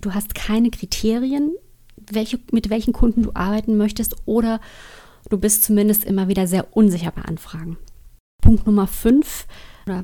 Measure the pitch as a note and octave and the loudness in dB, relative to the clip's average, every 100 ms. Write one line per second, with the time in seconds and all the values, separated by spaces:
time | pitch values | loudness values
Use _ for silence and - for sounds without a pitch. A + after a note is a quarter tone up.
0 | G3+ F#3+ G3+ - - G#3+ A#3 - F#3 - | -6 -6 -6 -8 -4 0 0 -2 -8 -4
1 | A3 A#3 C4 C#4+ D4 F#4 - _ _ - | -2 -2 -2 -2 -2 -4 -12 _ _ -20
2 | - G#3 A3+ B3 - A3+ G#3+ A3 A#3 - | -8 -6 -4 -8 -2 -2 0 -2 -2 2
3 | A#3+ A3 G#3+ - F3+ G#3+ - G#3+ G#3 G#3+ | 2 2 -2 -2 -4 -4 0 0 0 -2
4 | A3+ - - A3 A3+ A3 - - - - | -8 -8 -4 -2 0 -4 -8 -20 -20 -20
5 | - _ - G3+ G3+ - - G#3 G#3 G#3 | -20 _ -6 -2 0 0 2 2 4 2
6 | - G3 F#3+ F#3+ F#3 F#3 - - G#3 F3 | 0 -2 0 0 0 -2 -2 4 4 4
7 | E3 - - D#3+ - D#3+ E3 E3+ - - | -4 -8 -10 -10 -12 -14 -12 -12 -16 -20
8 | - - _ _ - A3 - G#3 G3 - | -20 -20 _ _ 8 8 6 2 0 -2
9 | A3+ C4+ - - - - - - - F#3 | 2 2 2 -6 -14 -18 -20 -16 -10 -8